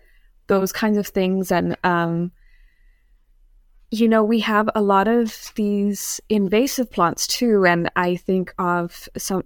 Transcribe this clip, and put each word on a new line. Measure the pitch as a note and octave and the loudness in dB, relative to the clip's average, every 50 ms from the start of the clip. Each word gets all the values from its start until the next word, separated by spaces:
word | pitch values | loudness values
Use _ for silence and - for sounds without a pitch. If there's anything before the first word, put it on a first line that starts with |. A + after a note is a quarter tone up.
| _ _ _ _ _ _ _ _ _ | _ _ _ _ _ _ _ _ _
those | - G3 F#3+ F#3+ F#3 - | 0 0 0 0 -2 -2
kinds | - A3+ G#3+ G#3 | -2 0 0 2
of | G#3 G3 | 0 -2
things. | - - G3 F#3 F#3 F#3+ F#3+ F#3 - | -2 -2 0 0 0 0 0 0 0
And, | F#3 E3+ F3 F3 - - - | 0 0 0 -2 -2 -2 -2
um, | F3+ F3 E3+ E3+ E3+ E3+ E3+ F3 F3+ - _ _ _ _ - - - _ _ _ _ _ _ _ _ _ _ _ _ _ _ _ _ _ _ _ _ _ _ _ - | 0 0 0 0 0 -2 -2 -4 -6 -8 _ _ _ _ -20 -20 -20 _ _ _ _ _ _ _ _ _ _ _ _ _ _ _ _ _ _ _ _ _ _ _ -6
you | A3+ G#3+ A#3 A3 | -2 2 2 4
know, | A3 A3 G#3+ | 4 4 2
we | G#3+ A#3 A3 | 2 0 0
have | G#3+ A3+ G#3 G#3 A3 A3 - | 0 0 0 0 0 0 0
a | A3 | 0
lot | G#3 G3 G3 F#3+ G3 | 2 2 2 2 4
of | A3 A#3 A#3+ A3+ A3 - - - - - | 2 2 2 0 -2 -4 -12 -18 -12 -6
these | A3+ G#3 G3+ G#3 G3+ G3+ G3+ G3 - - - - - - - | -4 -2 -2 0 0 0 -2 -2 -4 -8 -10 -10 -8 -4 -2
invasive | G#3+ G#3 G3 F#3 G#3 A3 C4+ C4+ - C4 A#3+ - | 0 0 0 2 2 2 0 0 -2 -4 -4 -2
plants | - G3 F3 E3 - - - | 0 0 0 0 0 -2 -6
too. | - - - B3 A#3 G#3+ G3 F#3 | -6 -4 0 0 2 4 4 4
And | F3 E3+ E3+ E3+ - - | 4 4 2 0 -2 -2
I | F3+ F3+ F3+ F3+ | -2 -2 -2 -2
think | F3 _ - F#3+ F#3 F3+ - - | -4 _ -2 -2 -2 -2 -4 -6
of | - F#3 F3 F3 F3 E3+ F3 - - - - - | -4 -2 -2 0 -2 -2 -6 -8 -14 -18 -16 -14
some, | - - - F#3+ F#3 - | -10 -6 -4 -4 -4 -6